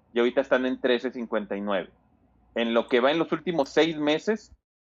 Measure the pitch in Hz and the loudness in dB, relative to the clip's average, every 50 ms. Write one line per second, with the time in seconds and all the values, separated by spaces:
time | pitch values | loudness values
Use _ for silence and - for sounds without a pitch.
0 | _ _ - 120 120 123 - 135 135 - 135 127 127 127 127 - - 123 123 117 | _ _ 0 0 0 2 2 0 0 2 0 0 0 -2 -2 -2 0 0 0 0
1 | 131 123 - 127 117 110 113 107 104 - 101 98 101 104 98 90 82 - _ _ | -2 -4 -6 -8 -6 -4 -4 -4 -4 -4 -6 -6 -4 -2 -2 -4 -4 -6 _ _
2 | _ _ _ _ _ _ _ _ _ _ - 113 117 117 117 117 113 - 127 120 | _ _ _ _ _ _ _ _ _ _ -4 -4 -2 0 2 0 2 2 2 4
3 | 120 139 160 165 160 - 170 160 - 180 170 151 135 - - 156 156 165 156 151 | 4 4 2 0 0 -2 -4 -4 -4 -2 -2 -2 -2 0 2 2 2 2 0 -2
4 | 147 147 156 160 - 214 220 214 - - - - _ _ _ _ | 0 0 0 0 -2 -4 -4 -4 -8 -14 -20 -20 _ _ _ _